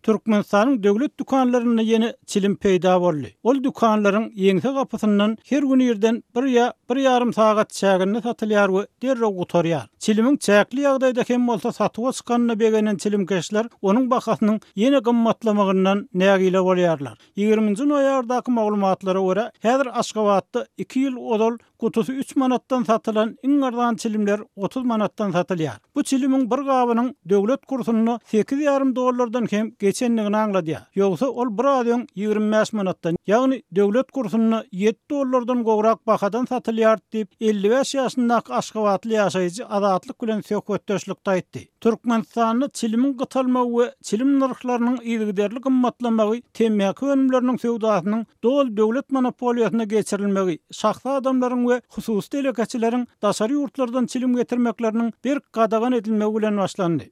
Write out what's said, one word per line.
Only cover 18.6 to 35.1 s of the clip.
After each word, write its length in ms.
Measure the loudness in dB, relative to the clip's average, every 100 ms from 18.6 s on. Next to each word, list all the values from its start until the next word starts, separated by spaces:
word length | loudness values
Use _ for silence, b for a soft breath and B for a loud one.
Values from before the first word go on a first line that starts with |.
| 0 0 0 0 -2 0
görä, 300 | 0 -2 -4 _
häzir 260 | 0 0 0
Aşgabatda 760 | -4 -4 -2 2 0 0 -8 -8 -12
iki 240 | -6 -2
ýyl 160 | -2 -4
odol 420 | -4 0 0 -2 b _
gutusy 340 | -2 -2 -2
üç 240 | -4 -4 0
manatdan 460 | 0 -2 _ -4
satylan 540 | 0 0 0 -2 -2 -4
iň 200 | 0 0 0
arzan 300 | -2 -2 -2
çilimler 440 | -4 -2 0 -2 -6 -8
otuz 280 | -6 -4
manatdan 460 | -2 -2 -2 -2 -2
satylýar. 480 | -2 -2 -4 -4 -8 _
Bu 80 | -6
çilimiň 480 | -2 -2 0 0 0
bir 100 | -2 0
gabynyň 480 | 0 2 0 -2 -6 0
döwlet 380 | 0 2 -2 -4
kursuny 520 | -6 -2 0 0 -2 _
sekiz 320 | -2 0 -2
ýarym 360 | 0 2 0
dollardan 520 | 0 -2 0 -2 -2 -2
hem 200 | -2 -4 -2
geçenligini 560 | -2 0 0 0 0 0
aňladýar. 460 | 0 0 -2 -8 -6 -2
Ýogsa 300 | 0 0 -2
ol 320 | -2 -4 0
bir 60 |
az 220 | 2 2 2
öň 200 | -2 -4 -6
ýigirmi 360 | -2 0 2
beş 200 | 2 0
manatdan, 440 | -2 -4 -4 -4 -4 0
ýagny 340 | 2 2 -2 _
döwlet 360 | 0 2 2 -2
kursuny 500 | -6 -2 0 2 0 -4
ýedi 260 | -2 -2 -2 _